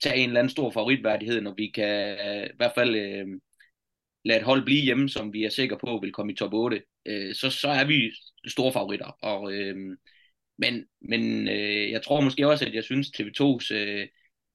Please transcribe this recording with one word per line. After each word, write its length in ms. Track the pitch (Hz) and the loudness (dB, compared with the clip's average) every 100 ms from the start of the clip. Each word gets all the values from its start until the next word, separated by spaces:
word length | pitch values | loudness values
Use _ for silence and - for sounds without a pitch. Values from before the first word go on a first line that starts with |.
tage 140 | 147 131 | 0 2
en 140 | 127 | 2
eller 100 | 120 | 4
anden 120 | 127 | 2
stor 200 | 156 127 | 2 -2
favoritværdighed, 680 | 139 117 135 110 107 107 117 | 0 2 2 2 0 0 -2
når 120 | 104 95 | -2 -4
vi 140 | 107 - | -6 -2
kan, 420 | 104 104 101 98 101 | 0 0 -2 -4 -4
øh, 180 | 104 98 | -4 -6
i 120 | - | 0
hvert 140 | 120 - | 0 2
fald, 200 | 120 110 | 2 2
øh, 300 | 101 101 95 92 - _ _ _ _ _ _ _ 110 | 0 -4 -8 -10 -14 _ _ _ _ _ _ _ 2
lade 140 | 113 | 2
et 60 | 123 | 4
hold 200 | 135 117 | 4 6
blive 180 | 143 | 4
hjemme, 260 | 135 120 139 | 6 4 2
som 240 | 120 107 | 0 -6
vi 100 | 104 | -2
er 60 | 110 | -2
sikre 280 | - 131 104 | 0 0 -2
på 220 | 120 113 | -4 -4
vil 100 | 95 | -4
komme 200 | 101 101 | -4 -6
i 20 | 95 | -4
top 180 | 98 | -2
otte, 280 | 107 120 104 - _ - | 0 0 -2 -6 _ -8
øh, 300 | 104 98 107 | -6 -6 -4
så, 140 | 135 | -4
så 180 | - 143 | -2 0
er 180 | 139 143 | 2 4
vi 260 | 147 113 - - - - | 4 2 -4 -16 -16 -8
store 260 | - 127 | -2 0
favoritter. 440 | 104 98 101 - - | 0 -2 -4 -8 -8
Og, 320 | 107 101 101 | -4 -4 -4
øh, 220 | 101 98 95 95 92 _ _ _ _ _ - | -6 -6 -6 -10 -12 _ _ _ _ _ -4
men, 260 | 120 120 - _ - | -2 -2 -6 _ -4
men, 380 | 113 113 110 107 | -2 0 0 -2
øh, 440 | 101 104 104 104 | -2 -2 -2 -2
jeg 100 | 113 | -4
tror 200 | - 147 | 0 2
måske 260 | 139 131 143 | 2 4 4
også, 180 | 151 123 | 4 2
at 80 | |
jeg 100 | 113 | -4
synes, 280 | 110 131 139 | -2 -2 -2
T 100 | - | -4
V 100 | 104 - | -6 2
tos, 340 | 139 120 - | 2 2 0
øh, 360 | 107 104 101 98 _ _ _ _ | -4 -4 -4 -8 _ _ _ _